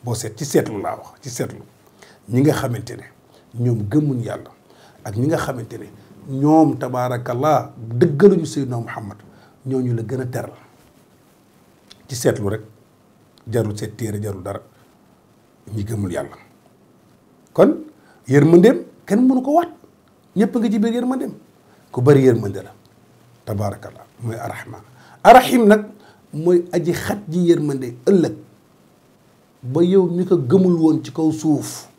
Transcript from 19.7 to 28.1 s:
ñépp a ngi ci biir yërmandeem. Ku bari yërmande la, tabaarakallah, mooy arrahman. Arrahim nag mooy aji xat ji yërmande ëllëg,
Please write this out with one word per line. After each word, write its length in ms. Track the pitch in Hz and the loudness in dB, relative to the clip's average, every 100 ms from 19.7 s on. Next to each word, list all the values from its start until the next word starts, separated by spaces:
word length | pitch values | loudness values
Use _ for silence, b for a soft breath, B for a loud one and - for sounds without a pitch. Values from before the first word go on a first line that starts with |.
| - - _ _ _ _ - | -8 -20 _ _ _ _ -2
ñépp 200 | 226 247 | 0 0
a 20 | |
ngi 120 | 220 | -2
ci 80 | 214 | 0
biir 160 | 226 | 0
yërmandeem. 380 | 233 247 262 262 - _ _ b b b | -2 -4 -4 -8 -12 _ _ b b b
Ku 100 | - | -2
bari 200 | 123 139 | 4 6
yërmande 380 | 131 113 101 95 | 4 2 -4 -10
la, 100 | - - _ _ _ _ _ _ | -16 -20 _ _ _ _ _ _
tabaarakallah, 600 | - 104 101 95 - - - _ | -10 -6 -6 -8 -16 -20 -20 _
mooy 140 | 117 113 | -10 -10
arrahman. 460 | 101 - - - - b b b | -10 -12 -16 -20 -20 b b b
Arrahim 440 | 190 247 254 247 214 | 8 8 8 4 6
nag 180 | 214 208 - b b _ | 4 2 -18 b b _
mooy 320 | 147 165 175 175 | -6 2 2 2
aji 200 | 180 160 | -4 -2
xat 280 | 170 - 208 - | -4 -4 -8 -6
ji 200 | 170 170 | -2 2
yërmande 440 | 160 147 135 127 117 | 2 0 -4 -8 -6
ëllëg, 280 | - | 2